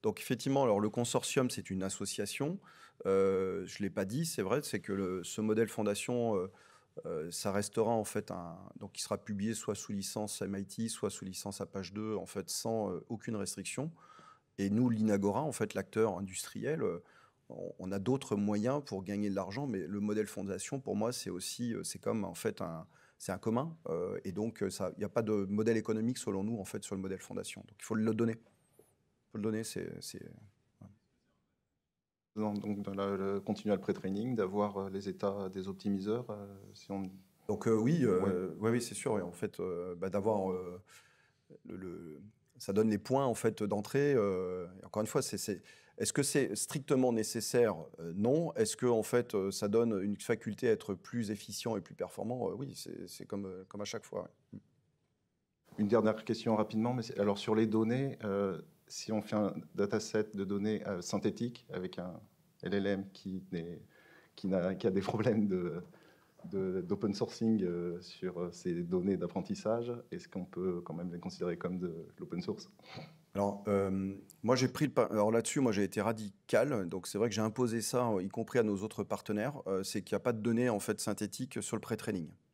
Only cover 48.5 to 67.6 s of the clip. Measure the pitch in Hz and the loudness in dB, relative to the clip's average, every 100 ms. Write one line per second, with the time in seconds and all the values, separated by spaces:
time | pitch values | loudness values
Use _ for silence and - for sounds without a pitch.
48.5 | 165 110 - 123 113 104 123 120 104 95 | 2 2 4 4 4 6 2 4 2 0
49.5 | - 104 110 117 101 101 101 - 113 117 | 0 2 4 4 2 0 -2 -2 -2 -2
50.5 | 101 120 107 - 95 - 120 107 104 - | 0 4 4 2 -6 -4 -4 -2 -4 -6
51.5 | 101 117 107 - - 92 - 110 123 98 | -6 -2 -2 -4 -8 -6 -4 -4 -2 -2
52.5 | 98 139 - - - 92 - - 101 95 | -4 -8 -10 -12 -12 -12 -14 -8 -6 -6
53.5 | 92 95 101 104 107 - 101 87 _ _ | -10 -12 -8 -6 -8 -6 -8 -8 _ _
54.5 | 101 _ _ _ _ _ _ _ _ _ | -18 _ _ _ _ _ _ _ _ _
55.5 | _ _ - 104 113 107 104 - 110 117 | _ _ -2 4 6 6 2 -2 -2 2
56.5 | 107 107 110 117 123 110 - 101 101 - | 2 2 0 0 0 -4 2 2 2 2
57.5 | 110 110 110 113 127 139 - 107 98 101 | 4 6 4 4 2 0 -2 0 2 2
58.5 | 82 - _ _ - - 107 - 107 101 | -2 -8 _ _ -10 -2 -2 0 0 0
59.5 | - - 90 101 110 - 110 104 98 98 | -2 -8 0 2 0 0 0 0 -2 -2
60.5 | 101 107 107 - 92 - 104 107 - 120 | 0 0 0 -2 -4 -2 0 0 0 -6
61.5 | 120 - 92 92 - 90 82 - _ _ | -6 -10 -6 -6 -6 -8 -10 -18 _ _
62.5 | _ 92 101 98 98 98 - 98 92 95 | _ -2 2 2 0 -2 -10 -8 -8 -6
63.5 | 87 85 82 - - - - _ - 95 | -6 -6 -10 -16 -20 -20 -20 _ -8 0
64.5 | 92 90 95 107 92 92 107 120 110 104 | 2 2 2 2 2 0 2 4 4 4
65.5 | 92 87 82 - - - _ _ - 87 | 2 0 -4 -10 -20 -20 _ _ -18 -6
66.5 | 95 95 92 87 101 107 98 110 - 113 | -2 0 -2 0 0 0 0 -4 2 4
67.5 | 110 | 4